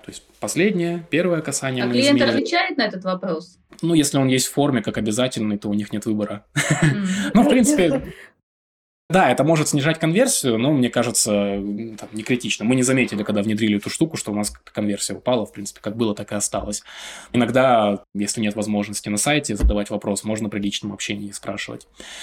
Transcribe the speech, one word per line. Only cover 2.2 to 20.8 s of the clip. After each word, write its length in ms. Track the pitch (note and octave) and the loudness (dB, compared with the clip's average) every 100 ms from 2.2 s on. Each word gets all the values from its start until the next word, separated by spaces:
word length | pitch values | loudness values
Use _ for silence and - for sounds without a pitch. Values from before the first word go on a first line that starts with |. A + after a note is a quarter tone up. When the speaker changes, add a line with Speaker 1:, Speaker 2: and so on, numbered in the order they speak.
| C4 | 4
Speaker 2:
отвечает 420 | A3+ - F4 F#4 C4+ | 2 0 0 0 -2
на 60 | |
этот 220 | G#3 F#3 | -2 -2
вопрос? 540 | F#3 F#3 F#3+ D#3+ - _ _ - | -4 -4 -4 -6 -8 _ _ -6
Speaker 1:
Ну, 140 | E3 | 2
если 240 | E3 C#3 C#3+ | 4 4 2
он 80 | C3 | 2
есть 220 | B2+ - | 2 0
в 40 | |
форме, 300 | - C#3+ B2 | 0 2 2
как 160 | G#2+ G#2+ | -2 -2
обязательный, 600 | G#2+ G#2+ B2+ - G#2+ G#2 | -2 0 0 -2 -2 -2
то 100 | G#2+ | -2
у 60 | |
них 180 | G#2 G2+ | -4 -4
нет 120 | G#2+ A2+ | -6 -4
выбора. 380 | G#2+ G#2 G#2 - | -2 -4 -6 -8
<laughs> 280 | D3+ - D3 | -4 -2 2
Speaker 2:
Мгм. 240 | D#3 G#2+ F#3 F#3+ C#4+ | 2 2 -2 -2 2
Speaker 1:
Ну, 80 | G3+ | 4
в 40 | D4 | 6
принципе, 540 | B3+ A#3+ D4 F3+ C4+ - - - _ _ _ _ _ _ _ - | 6 4 4 2 0 -4 -14 -20 _ _ _ _ _ _ _ 0
да, 200 | F3+ D3 | 4 4
это 120 | B2 | 4
может 260 | C#3+ D#3+ D3 | 4 2 2
снижать 300 | D3 C#3+ D#3 | 0 0 0
конверсию, 600 | D#3+ F3+ C4 - C3+ A2+ | 2 2 2 2 0 2
но, 120 | C3 | 2
мне 200 | D3 A#2+ | 2 2
кажется, 420 | B2 A#2 G#2 A2 | 2 0 0 2
м, 640 | G#2 G2+ G2+ G2+ G#2 A2+ G#2 | 2 0 -2 -4 -6 -8 -12
там, 140 | G#2 | -12
не 100 | G#2+ | -8
критично. 440 | G#2+ B2 G2+ - A2 | -2 -2 -2 -2 2
Мы 80 | C3 | 2
не 60 | |
заметили, 400 | B2 C3 A2 G#2+ | 4 2 2 0
когда 180 | A2 G#2 | -2 0
внедрили 380 | G#2 G#2 A2 G2+ | 0 2 2 2
эту 100 | A#2 | 0
штуку, 300 | - D#3+ - | -2 -2 -2
что 140 | - | -4
у 20 | |
нас 160 | G#2 G#2 | -4 -4
как-то 200 | - - | -8 -10
конверсия 440 | - G#2 G2+ - | -4 -4 -2 -6
упала. 320 | F#2 - B2 G#2 | -6 -2 0 -2
В 60 | |
принципе, 280 | - G2+ - | -8 -12 -10
как 160 | G#2+ A2+ | -8 -2
было, 180 | A2+ | -2
так 160 | G2+ G#2 | -2 -6
и 20 | |
осталось. 480 | G#2 - G2+ G#2+ G#2 - - - - - | -6 -4 -4 -6 -8 -12 -18 -16 -16 -4
Иногда, 720 | A#2+ A#2 B2+ C3 A#2 G#2 G2 - | 0 2 4 6 6 4 0 -4
если 280 | G2+ G2+ - | -4 -4 -2
нет 120 | G#2+ | -2
возможности 540 | G#2+ G#2 G#2 G2+ G2+ - | -2 -2 -2 -2 -6 -4
на 80 | G#2 | -2
сайте 400 | D3 D3 C#3+ G#2 | 2 0 0 0
задавать 320 | - G#2 G2+ | 2 2 -2
вопрос, 360 | G2+ A2 G2 | -4 -4 -4
можно 260 | G#2+ G#2+ G#2+ | -4 -4 -4
при 100 | G#2 | -4
личном 320 | G2+ - | -4 -4